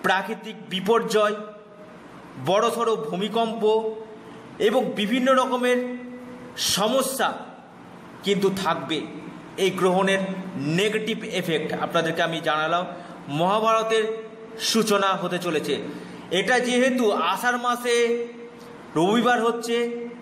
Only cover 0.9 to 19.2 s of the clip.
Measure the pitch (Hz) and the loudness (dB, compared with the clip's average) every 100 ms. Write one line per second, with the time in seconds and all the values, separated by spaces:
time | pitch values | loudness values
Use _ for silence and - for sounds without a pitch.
0.9 | 226 180 208 208 - - - - - - | 2 4 2 2 0 -8 -16 -20 -20 -20
1.9 | - - - - - 131 190 226 233 233 | -20 -20 -20 -18 -6 2 4 4 2 0
2.9 | 214 - 175 208 220 226 220 214 220 220 | 0 -2 -4 -2 0 0 2 2 2 0
3.9 | - - - - - - - 202 254 208 | -6 -12 -16 -16 -18 -18 0 2 4 0
4.9 | - 202 254 254 262 254 247 247 247 247 | -2 0 2 4 4 4 2 2 2 0
5.9 | - - - - - - - - - 214 | -6 -10 -14 -14 -14 -14 -4 -2 2 2
6.9 | 262 262 - 185 131 - - - - - | 2 0 0 0 -2 -12 -18 -20 -20 -20
7.9 | - - - 185 196 190 190 156 170 - | -20 -20 -8 0 2 2 2 0 -2 -2
8.9 | 156 - - - - - - 190 170 185 | -4 -4 -10 -14 -14 -14 0 0 4 4
9.9 | 180 190 190 185 185 - - 143 165 214 | 4 4 2 0 -4 -8 -4 0 2 2
10.9 | 214 - 220 - 185 170 156 147 - - | 0 -2 -4 -4 -4 0 -2 -2 -4 0
11.9 | 170 160 165 165 165 156 156 156 170 185 | 0 0 0 0 0 0 0 2 0 -2
12.9 | - - - - 143 175 208 220 220 220 | -8 -14 -16 -8 0 2 4 4 2 2
13.9 | 220 220 220 - - - - - 226 214 | 2 0 -4 -10 -16 -16 -6 0 2 4
14.9 | 202 196 185 175 175 180 156 143 135 - | 4 4 0 -2 -2 -2 -2 0 -4 -4
15.9 | - - - - 175 202 247 247 247 262 | -10 -14 -16 -2 0 4 2 4 4 4
16.9 | 247 226 208 170 190 247 240 240 240 240 | 4 2 2 2 2 0 0 0 -2 2
17.9 | 240 233 240 240 - - - - - - | 2 4 0 -4 -10 -16 -16 -18 -18 -6
18.9 | 151 175 233 | 2 4 4